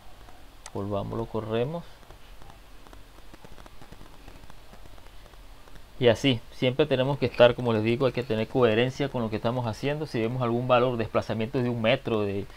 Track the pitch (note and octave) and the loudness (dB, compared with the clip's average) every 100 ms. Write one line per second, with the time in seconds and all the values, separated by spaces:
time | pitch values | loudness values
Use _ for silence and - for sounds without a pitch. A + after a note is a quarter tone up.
0 | - - - - - - - G#2+ G2+ G2+ | -16 -16 -16 -16 -16 -18 -10 -6 -4 -2
1 | G#2+ A2 A2+ A2 G#2+ A2+ B2 E3+ - - | -2 -4 -4 -4 -2 -2 -2 -4 -10 -16
2 | - - - - - - - - - - | -20 -20 -18 -16 -16 -18 -20 -18 -18 -18
3 | - - - - - - - - - - | -18 -18 -18 -18 -16 -16 -16 -16 -16 -16
4 | - - - - - - - - - - | -16 -18 -18 -16 -14 -16 -16 -16 -16 -16
5 | - - - - - - - - - - | -16 -18 -18 -18 -20 -20 -18 -16 -14 4
6 | B2 G#2+ C#3 A#2+ - - B2+ B2+ D3 B2+ | 6 6 4 2 -2 0 2 4 2 2
7 | C3 C#3+ B2 - B2 B2 B2 A2 A2 A#2+ | 2 0 0 8 8 8 2 2 2 2
8 | C3 B2 B2 A2 A2 C3+ A#2+ G#2+ B2+ - | 2 0 -2 -2 0 4 6 6 2 0
9 | C#3 B2+ A2+ G#2+ A#2 B2+ A#2+ G#2 C3+ D3+ | -2 -2 -2 -2 -2 -2 -2 -4 -4 -4
10 | D3+ B2 A2+ B2+ A#2+ A#2+ B2+ B2 B2+ A#2+ | -4 -2 0 0 0 0 4 4 6 2
11 | G#2+ - - A2 A2 C#3 B2 A#2+ A2 C3 | 0 0 0 -2 -2 0 0 2 2 2
12 | B2 A2 G#2 G2 F#2+ | 2 0 0 -2 -6